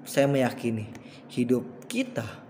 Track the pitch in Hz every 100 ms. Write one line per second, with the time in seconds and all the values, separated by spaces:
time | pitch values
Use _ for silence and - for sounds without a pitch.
0 | - - 139 139 123 - 120 110 107 -
1 | - - - - 120 123 - - - 233
2 | 262 - 110 -